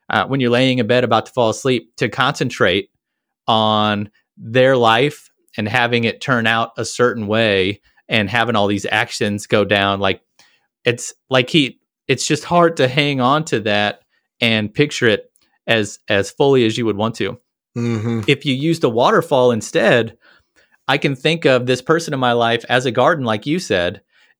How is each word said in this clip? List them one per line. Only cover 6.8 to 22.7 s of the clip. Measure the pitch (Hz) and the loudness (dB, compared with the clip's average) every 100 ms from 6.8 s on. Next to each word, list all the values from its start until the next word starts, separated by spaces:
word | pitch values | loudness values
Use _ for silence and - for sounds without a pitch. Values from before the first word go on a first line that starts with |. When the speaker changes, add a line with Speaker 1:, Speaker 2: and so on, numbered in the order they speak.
| 113 | -8
Speaker 1:
certain | - 123 113 104 | 0 0 0 -2
way | 110 113 98 95 104 _ _ - | 0 2 2 0 -4 _ _ -4
and | 113 101 | -2 0
having | 117 117 113 | 0 0 0
all | 101 | 0
these | 101 - | -2 -2
actions | 107 117 - 104 101 - | -2 -2 -2 -4 -4 -2
go | 110 | 0
down. | 101 104 98 98 | 2 2 2 2
Like, | 98 92 _ _ _ _ _ _ - | 0 -2 _ _ _ _ _ _ -4
it's | 120 - - _ | -4 -8 -16 _
like | 131 127 | -2 2
he, | 165 131 - _ _ - | 0 0 -4 _ _ -6
it's | 135 - | -4 -2
just | 151 - | -4 0
hard | 175 170 165 | 2 2 2
to | 131 | 0
hang | 131 143 139 | 0 -2 0
on | 123 147 156 | 0 0 -2
to | 127 | -4
that | 107 104 104 - _ _ _ _ | -2 0 0 -4 _ _ _ _
and | 120 110 104 | 0 0 -2
picture | - 147 - 123 | -2 -2 0 0
it | 101 - _ _ _ - | 0 -2 _ _ _ -2
as, | 113 107 - - | 0 0 -8 -2
as | 104 101 | -2 -2
fully | - 143 135 113 | 0 2 4 2
as | 113 | 0
you | 113 | -4
would | 98 | -2
want | 110 113 | -4 -4
to. | 98 104 _ _ _ - | -8 -8 _ _ _ -8
Speaker 2:
Mm-hmm. | 117 113 113 113 107 | -4 -4 -4 -4 -2
Speaker 1:
If | 139 | -2
you | 147 131 | -2 -2
used | 156 165 | -2 0
a | 147 | 0
waterfall | 113 143 214 160 139 123 | 2 2 2 2 2 2
instead, | 117 - 160 220 127 117 - _ _ _ _ _ _ - | 0 -2 0 2 2 0 -8 _ _ _ _ _ _ -4
I | 139 | -2
can | 151 135 | -2 -2
think | 160 165 151 | -2 0 2
of | 127 123 | 2 2
this | 127 | -2
person | - 165 165 | 0 -2 -2
in | 139 | -2
my | 127 | 0
life | 120 117 117 | 2 0 -2
as | - | 0